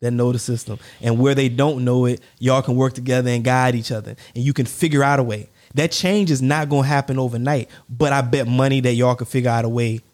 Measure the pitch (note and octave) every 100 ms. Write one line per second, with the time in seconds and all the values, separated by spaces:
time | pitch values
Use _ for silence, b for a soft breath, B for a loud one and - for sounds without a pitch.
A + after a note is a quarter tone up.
0 | A#2+ A#2+ B2 A#2+ - A#2 - A2 B B
1 | A#2 A#2 C3+ C3+ C3+ A#2+ C#3+ C3 B2 B2+
2 | B2 A#2+ b b B2 C3 C3 B2 C3 C3
3 | B2 B2+ B2 A#2+ A#2 B2+ B2+ A#2+ A2+ A2
4 | G#2+ - B A#2+ C3 C#3 C#3+ - E3 C#3+
5 | C#3 C#3+ A#2+ G#2 - b b C3+ E3 -
6 | F#3 G#3 F#3 C3+ C3 D3+ D3 C#3+ C3+ C#3+
7 | C3+ C3 B2+ A#2 C3 D3 - B B B2
8 | D3 C#3 B2 C#3 A#2+ B2+ C3+ C3+ B2 A#2
9 | B2 A#2+ A#2 C3 B2 A#2 A2+ A#2+ A#2 A2+
10 | _